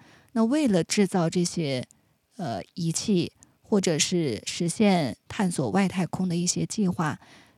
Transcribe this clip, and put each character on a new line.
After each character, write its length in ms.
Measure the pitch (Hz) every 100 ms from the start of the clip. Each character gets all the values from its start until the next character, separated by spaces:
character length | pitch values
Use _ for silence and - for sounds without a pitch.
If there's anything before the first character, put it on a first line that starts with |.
| - - _
那 100 | 233
为 240 | 226 302 285
了 160 | 185
制 240 | 165 - 190
造 220 | 190 165
这 140 | 180
些， 420 | 175 - 147 127 - _ _ _ _ -
呃， 240 | 151 98 -
仪 180 | - 165
器， 400 | 156 - 185 127 - - _
或 180 | - 160
者 180 | 185 151
是 440 | - 175 151 104 -
实 220 | - 175
现 480 | - 208 180 135 104 -
探 220 | - 190
索 200 | 165 127
外 180 | 185 190
太 180 | 180 175
空 220 | - 185
的 80 | 170
一 100 | 175
些 200 | - 165
计 220 | - 190
划， 320 | 180 156 - - - -